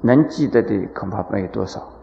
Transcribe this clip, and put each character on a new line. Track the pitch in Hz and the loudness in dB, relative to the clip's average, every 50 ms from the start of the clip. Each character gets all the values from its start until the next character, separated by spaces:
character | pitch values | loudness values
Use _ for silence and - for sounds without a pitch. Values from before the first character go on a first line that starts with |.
能 | - 117 127 143 - | 4 6 6 6 4
记 | 294 - - 147 | 2 0 -2 -2
得 | 113 - 120 | 2 2 2
的 | 101 - 104 98 - - - | 2 2 -2 -4 -4 -6 -8
恐 | - - 95 | -8 -8 -6
怕 | 90 98 92 - | -6 -6 -6 -4
没 | - 101 | -4 -4
有 | 92 | -4
多 | 90 - 107 98 | -4 -4 -6 -6
少。 | 90 - - - - - - | -6 -8 -14 -16 -16 -20 -20